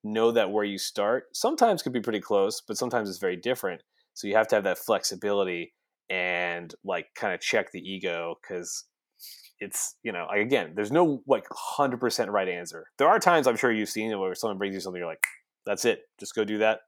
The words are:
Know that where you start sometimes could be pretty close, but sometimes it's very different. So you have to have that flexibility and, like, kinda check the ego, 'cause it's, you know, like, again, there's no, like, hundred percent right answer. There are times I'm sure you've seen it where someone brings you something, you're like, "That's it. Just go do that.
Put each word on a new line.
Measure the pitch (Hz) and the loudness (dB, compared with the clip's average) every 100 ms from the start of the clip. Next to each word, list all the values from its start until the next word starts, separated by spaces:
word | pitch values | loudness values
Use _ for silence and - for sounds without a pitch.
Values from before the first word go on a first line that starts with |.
Know | 107 110 117 | -4 2 4
that | 117 98 | 4 2
where | 104 | 0
you | 104 98 | -2 -4
start | - - 101 127 - | -6 -2 0 0 -4
sometimes | - 233 320 233 185 | -2 0 4 4 4
could | 139 | 0
be | 123 | -2
pretty | 107 104 | -2 -2
close, | - 101 98 - - | 2 2 2 -2 -6
but | 104 | -4
sometimes | 123 120 104 | -2 0 -2
it's | 90 | -2
very | 95 90 | -4 -2
different. | 117 127 95 85 _ _ _ | -2 -2 -4 -8 _ _ _
So | - 104 | -10 0
you | 107 | 2
have | 110 | 4
to | 107 | 4
have | |
that | 95 87 | 2 -2
flexibility | - 101 - 92 101 101 92 87 85 _ _ _ - | 0 0 0 -4 -2 0 0 -2 -8 _ _ _ -8
and, | 92 90 87 87 87 85 - | -4 -2 -2 -2 -4 -10 -12
like, | 95 87 - - | -6 -6 -6 -6
kinda | 104 90 | -4 -2
check | - 113 95 | -2 0 -2
the | 92 | -6
ego, | 90 95 92 85 85 82 - | -10 -6 -4 -4 -4 -8 -8
'cause | 92 85 - - _ _ _ - - - - | -10 -8 -12 -14 _ _ _ -20 -20 -20 -14
it's, | 98 - - - | -10 -6 -8 -8
you | 117 | -6
know, | 90 80 | -6 -2
like, | 104 | 0
again, | 113 131 80 | 2 2 0
there's | 90 104 | -4 0
no, | 151 175 139 - | 4 4 2 2
like, | 117 - | 0 0
hundred | - - - 139 120 | -10 -6 0 0 2
percent | 123 - 107 | 0 0 0
right | 104 95 | 0 0
answer. | 87 90 82 - - | -4 -8 -14 -8 2
There | 147 | 4
are | 214 | 6
times | 185 165 127 | 6 6 6
I'm | 113 | 4
sure | 127 | 4
you've | 110 104 | 2 0
seen | 107 110 | -2 -2
it | 104 | 0
where | 95 | -2
someone | 90 110 95 | -2 -4 -2
brings | 98 | -4
you | 95 | -4
something, | 92 90 | -6 -6
you're | 85 | -6
like, | 80 - - _ _ - | -4 -6 -6 _ _ -6
"That's | 98 | 0
it. | 120 101 - - | 0 0 -4 -16
Just | 101 | -8
go | - 104 | -4 -2
do | 107 | 2
that. | 110 110 | 2 2